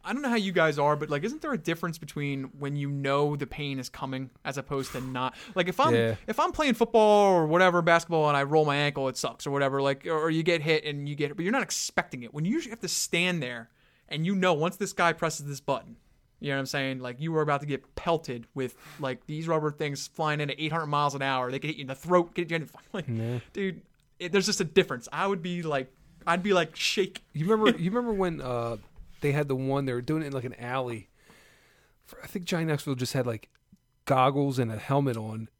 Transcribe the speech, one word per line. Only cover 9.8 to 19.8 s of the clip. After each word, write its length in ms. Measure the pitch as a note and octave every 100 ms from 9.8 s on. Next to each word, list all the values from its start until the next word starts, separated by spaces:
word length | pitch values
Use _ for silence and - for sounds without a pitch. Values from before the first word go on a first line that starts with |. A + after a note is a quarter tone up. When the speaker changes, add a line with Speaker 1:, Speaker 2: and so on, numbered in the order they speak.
Speaker 1:
Like, 260 | C#3 C#3 E3+
or, 120 | D#3+
or 120 | D#3+
you 120 | D#3+
get 180 | E3 E3+
hit 240 | D3+ D#3
and 240 | D3+ C#3+ C#3+
you 60 |
get, 200 | D3 C#3+
but 100 | D3
you're 80 | F3
not 100 | C4
expecting 600 | A3 - - - E3+ C3
it. 120 | A#2+
When 100 | D3
you 160 | E3 D4+ C4+
have 120 | A3+
to 80 | F3
stand 540 | - - E3+ F3+ F3
there 280 | B2 A#2+ A2+ _ _ _ _
and 160 | D3 E3
you 80 |
know 180 | G3 F#3
once 240 | D#3 E3 F#3
this 160 | G3
guy 220 | - E3+
presses 320 | E3 E3 D#3 C#3+
this 140 | C#3
button, 360 | - C3 - A2+ _ _ _ _
you 80 | C#3+
know 60 | C3+
what 40 |
I'm 60 | C3
saying? 320 | C#3+ C3+ C3
Like, 220 | B2 B2
you 140 | D#3+ D#3+
are 40 |
about 180 | D3 C#3+
to 40 | D3
get 280 | C3+ _
pelted 520 | - - E3 D#3 B2 A2+
with, 240 | C#3 B2+ - - -
like, 240 | C#3 B2+ -
these 220 | D3+ E3
rubber 220 | D#3+ D3+
things 380 | D3